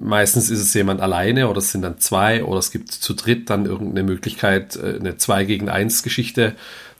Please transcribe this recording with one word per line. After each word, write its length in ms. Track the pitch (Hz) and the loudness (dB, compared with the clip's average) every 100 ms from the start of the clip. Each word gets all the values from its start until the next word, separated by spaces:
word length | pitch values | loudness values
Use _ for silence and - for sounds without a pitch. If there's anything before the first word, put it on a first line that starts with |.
meistens 480 | 104 104 101 123 - | 0 2 4 2 2
ist 120 | 110 | 0
es 120 | 98 | 2
jemand 260 | 107 98 95 | 2 2 2
alleine 480 | 95 87 98 131 120 | 0 2 2 2 2
oder 120 | 98 | 0
es 120 | 98 | -2
sind 120 | 98 | -2
dann 160 | 90 80 | -4 -2
zwei 440 | - 95 107 113 | 0 2 4 2
oder 140 | - 95 | 0 -2
es 140 | - | -2
gibt 200 | - - | -4 -8
zu 220 | - - | -6 -6
dritt 380 | 101 117 117 - | -2 0 0 0
dann 160 | 101 101 | 0 0
irgendeine 340 | 98 101 95 | -2 -4 -2
Möglichkeit, 720 | 95 92 104 - 101 95 95 - | 0 -2 -4 -2 2 2 0 -6
äh, 180 | 98 - | -6 -4
eine 180 | 92 85 | -4 -2
zwei 280 | - 98 101 | 0 2 0
gegen 240 | 98 101 | -2 -2
eins 320 | 92 110 113 | 0 0 0
Geschichte 540 | - - 120 - 110 - - - - - | -2 -2 -2 0 0 0 -14 -20 -20 -14